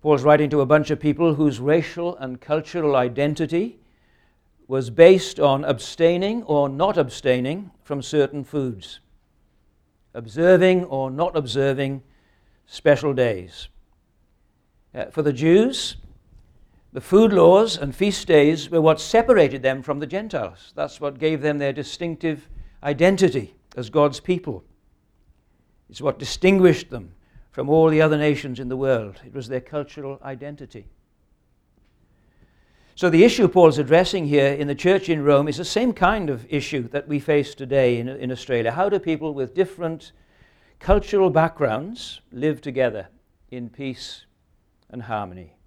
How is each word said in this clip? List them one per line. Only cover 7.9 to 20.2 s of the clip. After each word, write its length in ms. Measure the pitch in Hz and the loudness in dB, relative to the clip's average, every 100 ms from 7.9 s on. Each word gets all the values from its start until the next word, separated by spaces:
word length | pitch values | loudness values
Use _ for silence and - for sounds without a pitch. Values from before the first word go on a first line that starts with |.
| 143 | -10
certain 440 | 123 151 135 147 | -4 0 0 -2
foods, 560 | 131 151 131 101 - - _ _ _ _ _ _ _ _ _ _ _ | -8 -6 -6 -8 -16 -20 _ _ _ _ _ _ _ _ _ _ _
observing 680 | 117 117 110 175 185 185 185 | -18 -12 0 6 6 6 2
or 260 | 180 135 131 | 0 -6 -8
not 260 | 131 175 160 | -4 -2 -2
observing 680 | 131 127 139 135 135 135 _ _ _ _ _ _ _ | -4 -2 -2 0 -4 -6 _ _ _ _ _ _ _
special 460 | - 151 143 156 | -2 2 4 2
days. 560 | 131 120 98 90 - - _ _ _ _ _ _ _ _ _ _ _ _ | 0 -2 -2 -10 -18 -20 _ _ _ _ _ _ _ _ _ _ _ _
Uh, 120 | - - | -14 -10
for 160 | - | -4
the 100 | 147 | -2
Jews, 640 | 127 156 180 240 269 - - - - _ - _ _ _ _ _ | 0 4 4 4 -2 -10 -12 -20 -20 _ -20 _ _ _ _ _
the 80 | - | -16
food 320 | - 190 226 | 2 4 6
laws 440 | 196 165 190 226 - | 6 6 6 4 -2
and 200 | 143 127 | -8 -4
feast 320 | 202 185 - | -4 -4 2
days 420 | 156 143 160 143 | 4 4 2 -2
were 100 | 170 | 2
what 200 | 156 156 | 2 2
separated 640 | - 220 233 220 147 131 | 2 0 4 4 4 2
them 200 | 131 135 | -4 -4
from 160 | 131 143 | -6 -8
the 80 | 151 | -6
Gentiles. 680 | 185 | -8